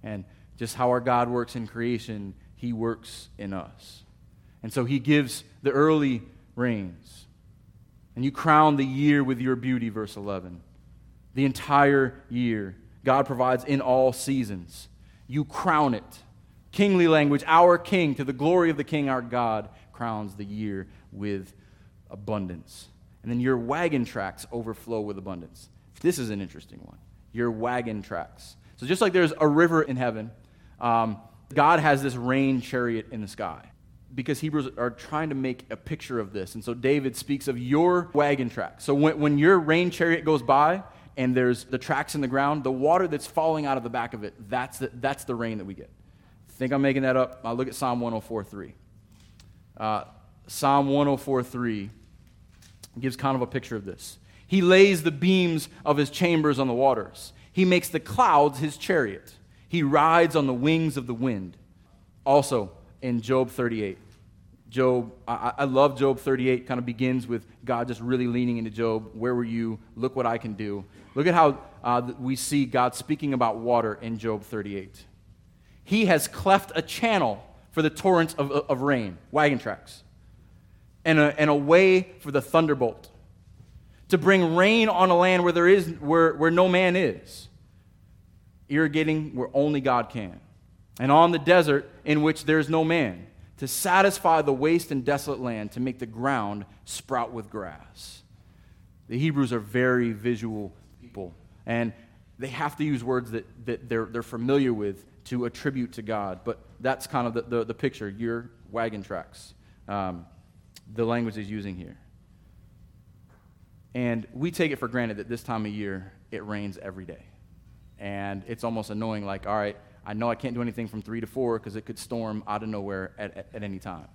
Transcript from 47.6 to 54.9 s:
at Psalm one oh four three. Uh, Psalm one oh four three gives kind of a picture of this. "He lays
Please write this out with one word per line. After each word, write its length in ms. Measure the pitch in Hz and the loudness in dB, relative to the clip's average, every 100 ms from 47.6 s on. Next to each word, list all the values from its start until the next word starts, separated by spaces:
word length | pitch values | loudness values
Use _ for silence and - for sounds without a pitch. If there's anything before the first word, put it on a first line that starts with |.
| 131 | -6
at 80 | - | -4
Psalm 260 | 131 120 | -4 -2
one 120 | 120 | -4
oh 60 | 110 | -6
four 240 | - 113 | -6 -8
three. 300 | 98 101 73 - - - _ - - - - - - - | -8 -14 -16 -18 -20 -20 _ -20 -20 -20 -20 -20 -20 -8
Uh, 260 | 107 104 - - - - - | -4 -4 -6 -20 -20 -20 -16
Psalm 420 | - 139 139 139 | -2 2 2 2
one 180 | 139 143 | 2 2
oh 100 | 135 | 0
four 260 | - 131 | 0 -2
three 460 | 123 123 120 107 101 - - - - - - - - - - 120 | -2 -6 -4 -6 -8 -16 -20 -20 -20 -20 -20 -20 -20 -20 -18 -6
gives 160 | 131 123 | -6 -2
kind 200 | 135 135 | -2 -2
of 60 | |
a 60 | 123 | -2
picture 280 | 135 - 113 | -4 -6 -10
of 80 | |
this. 360 | 95 85 - - - - - | -10 -14 -18 -20 -20 -20 0
"He 160 | 190 | 2
lays 400 | 180 185 202 | 8 8 8